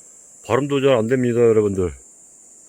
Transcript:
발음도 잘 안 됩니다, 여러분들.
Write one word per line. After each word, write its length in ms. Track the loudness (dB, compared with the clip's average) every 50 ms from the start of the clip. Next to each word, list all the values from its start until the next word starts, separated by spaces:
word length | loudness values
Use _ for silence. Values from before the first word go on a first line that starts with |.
| -20 -20 -20 -20 -20 -20 -20 -14 -6
발음도 340 | -2 -2 -2 -2 -2 -2 0
잘 120 | 2 2 2
안 100 | 2 0
됩니다, 320 | -2 -2 -2 0 0 0 2
여러분들. 540 | 2 4 4 2 0 0 -2 -2 -4 -4 -6 -10 -20 -20 -20 -20 -20 -20 -20 -20 -20 -20 -20 -20 -20